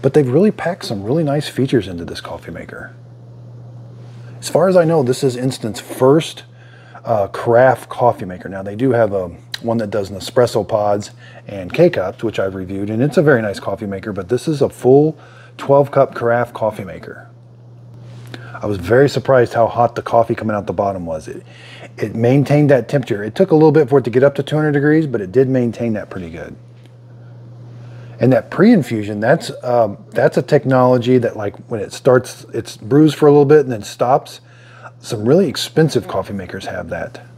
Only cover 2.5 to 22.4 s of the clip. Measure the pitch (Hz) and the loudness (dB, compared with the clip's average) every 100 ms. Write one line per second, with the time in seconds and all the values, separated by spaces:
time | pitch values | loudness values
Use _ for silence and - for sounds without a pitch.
2.5 | 82 - - - - - - - - - | -16 -14 -16 -18 -20 -20 -20 -20 -20 -20
3.5 | - - - - - - - - - - | -20 -20 -20 -20 -20 -20 -20 -20 -16 -4
4.5 | 143 180 185 160 165 123 127 139 120 127 | 0 4 4 4 2 0 0 -2 -2 -6
5.5 | 127 117 98 - - 131 151 - - - | -4 -8 -10 -14 0 4 4 2 -12 -20
6.5 | - - - - - - 110 98 - - | -20 -20 -20 -20 -18 -4 -2 -2 -4 2
7.5 | 117 131 120 - - 123 113 95 92 - | 4 4 2 -6 0 0 0 -8 -12 -12
8.5 | 95 98 104 131 117 110 101 90 85 - | -12 -10 -2 0 2 2 0 -6 -12 -16
9.5 | - 117 117 107 107 92 98 - - 120 | -10 -4 -4 -2 -6 -6 -10 -4 0 2
10.5 | 120 95 110 104 104 104 - - - - | 0 -2 0 0 -2 -4 -18 -20 -20 -14
11.5 | 101 90 - 175 - 95 117 113 101 98 | -12 -10 2 2 2 -6 -6 -6 -4 -4
12.5 | 95 92 98 101 110 143 147 151 120 107 | -4 -8 -8 -6 -2 0 2 4 4 2
13.5 | 98 - 98 107 98 110 101 90 123 - | -6 -8 -8 -8 -8 -8 -10 -4 -4 -2
14.5 | 147 135 - 123 135 151 156 - - - | -2 -2 0 4 6 4 -2 -16 -20 -20
15.5 | - - 139 139 143 131 - 117 120 120 | -16 2 2 4 2 0 0 -2 0 -2
16.5 | - 110 - 98 80 - - - - - | -4 -6 -4 -12 -14 -16 -18 -20 -20 -20
17.5 | - - - - - - - - - - | -20 -20 -20 -20 -20 -20 -20 -18 -18 -18
18.5 | - 104 101 87 120 143 135 117 131 117 | -10 -6 -6 2 4 4 0 2 2 2
19.5 | 117 110 - 120 - - 117 117 117 110 | 2 0 2 -2 -2 -2 0 0 -2 -4
20.5 | 104 92 90 101 95 85 80 - - - | -4 -4 -4 -4 -4 -8 -10 -12 -16 -18
21.5 | - - - - - 110 113 117 139 | -20 -20 -20 -20 -10 -8 -2 2 2